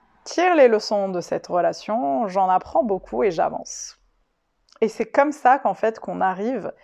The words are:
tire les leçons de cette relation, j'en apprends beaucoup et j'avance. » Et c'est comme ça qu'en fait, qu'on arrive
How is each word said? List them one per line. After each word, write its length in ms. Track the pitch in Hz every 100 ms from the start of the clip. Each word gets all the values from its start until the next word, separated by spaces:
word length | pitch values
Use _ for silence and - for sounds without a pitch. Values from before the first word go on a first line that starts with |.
| _ _ -
tire 280 | - 359 330
les 120 | 247
leçons 400 | 214 - 208 196
de 140 | 180
cette 260 | 165 165 -
relation, 800 | 175 170 170 - 220 277 262 208
j'en 220 | 185 185
apprends 340 | 185 - 320
beaucoup 400 | 240 185 - 226
et 80 | 226
j'avance. » 680 | 165 147 - - - - - _ _ _ _ _ _ _ _
Et 80 | 220
c'est 160 | - 226
comme 260 | - 294
ça 280 | 294 254 269
qu'en 160 | 233 185
fait, 220 | 220 220
qu'on 220 | - 180
arrive 540 | 185 185 220 247 175 -